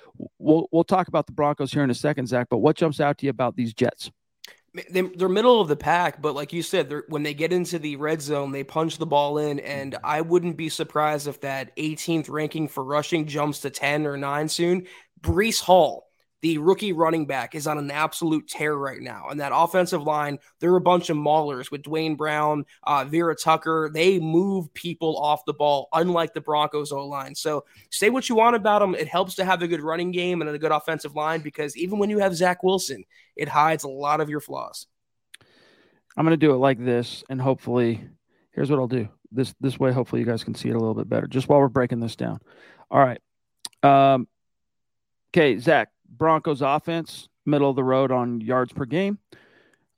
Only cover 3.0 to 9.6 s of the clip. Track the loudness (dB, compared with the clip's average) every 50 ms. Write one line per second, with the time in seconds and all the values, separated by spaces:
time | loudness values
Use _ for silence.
3 | 0 0 0 -2 -4 -4 -2 -2 -2 -2 -2 -2 -4 -4 0 0 0 0 -2 -6
4 | -18 -18 _ _ _ _ _ _ -20 -20 -20 _ _ _ -18 -18 -14 -4 -2 -2
5 | -2 -2 -2 -2 0 0 2 4 6 6 6 6 6 2 0 0 2 0 2 2
6 | 2 0 -2 -4 -6 -4 -4 -4 -8 -6 -6 -6 -4 -2 0 0 0 -2 -4 -10
7 | -8 -6 -6 -4 -4 -4 -4 -2 -2 0 0 0 0 -2 -6 -6 -6 -6 -6 -4
8 | -2 -2 -2 -2 -2 -4 -4 -2 -2 -4 -6 -8 -8 -4 -2 -2 -2 -2 -2 -6
9 | -4 0 2 2 2 2 -2 -2 -2 -2 -4 -6